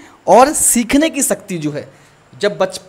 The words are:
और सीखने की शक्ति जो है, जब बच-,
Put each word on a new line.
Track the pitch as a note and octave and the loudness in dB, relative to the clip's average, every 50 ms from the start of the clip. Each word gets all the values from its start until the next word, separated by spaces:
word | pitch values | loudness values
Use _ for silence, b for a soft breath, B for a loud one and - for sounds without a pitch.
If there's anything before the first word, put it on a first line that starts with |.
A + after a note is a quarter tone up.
| B B B B _ | B B B B _
और | - F3+ A3+ C4 C#4+ D#4 | 4 6 6 6 4 2
सीखने | - - - - A#3+ A#3+ F3 - C#4 D#4 D#4+ | 0 -2 0 0 0 0 2 2 2 2 0
की | - C#4 C4 | -2 -4 -4
शक्ति | - G3 - - - F#3+ E3 | -2 -4 -6 -6 -8 -10 -8
जो | D3+ D3 D3 | -6 -6 -8
है, | C#3+ G#2 b b b b b b b b _ - B2+ | -8 -12 b b b b b b b b _ -8 -4
जब | G3 G3+ F3 - | -4 -4 -2 -2
बच-, | F#3+ F#3 - - - | -2 -4 -4 -8 -18